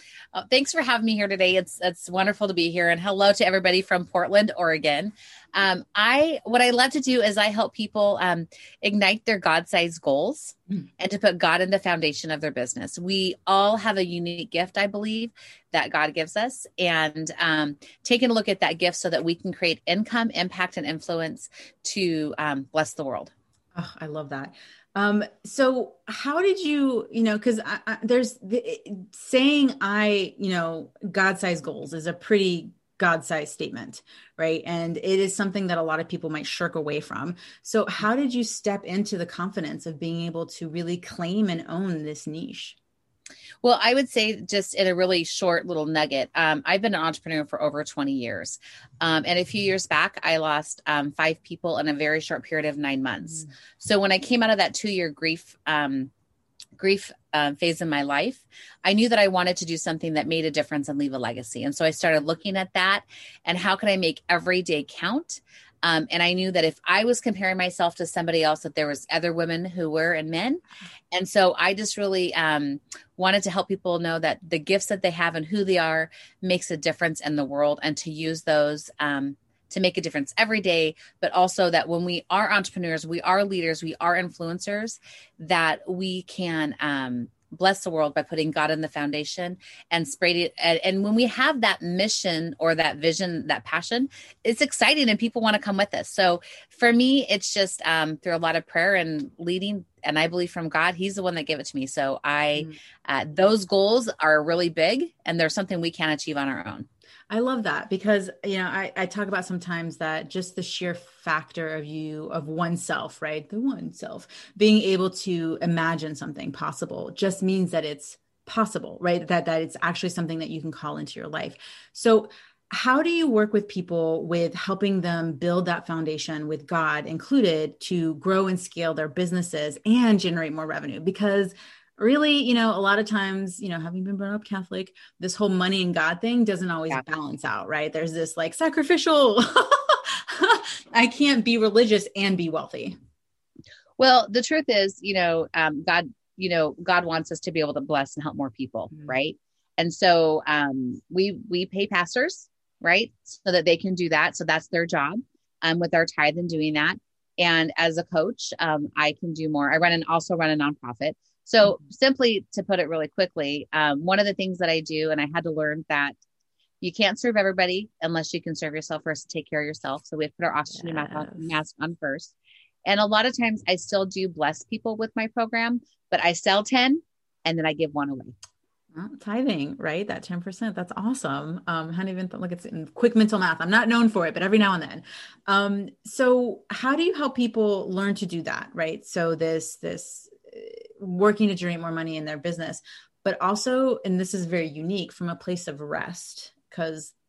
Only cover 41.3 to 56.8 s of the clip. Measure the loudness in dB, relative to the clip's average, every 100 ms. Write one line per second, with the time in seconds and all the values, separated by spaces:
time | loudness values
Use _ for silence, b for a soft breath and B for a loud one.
41.3 | 0 0 -2 -4 -4 -4 -4 -6 -10 -10
42.3 | -10 -10 -12 -16 -18 _ _ _ _ -20
43.3 | B B B 4 4 6 4 2 0 0
44.3 | -2 -2 -2 -2 0 2 2 2 2 0
45.3 | -2 0 0 0 -4 0 0 0 0 -2
46.3 | 2 2 2 0 0 2 0 -2 -4 -4
47.3 | -4 -4 -2 -2 -2 -6 -4 -4 -2 -4
48.3 | -8 -10 -14 B B B -2 2 2 2
49.3 | 0 0 -2 0 0 0 0 0 0 0
50.3 | 0 2 0 -2 -8 -2 0 -2 0 0
51.3 | -2 -10 -8 -4 -2 -2 0 0 -2 -4
52.3 | -8 -4 -2 -2 -4 -4 -2 -2 -6 -8
53.3 | -12 -14 B B _ 0 2 4 2 2
54.3 | 2 4 4 2 0 -2 -2 -2 -2 -4
55.3 | -4 -8 _ -2 0 0 -2 -6 _ _
56.3 | _ _ -20 -20 -2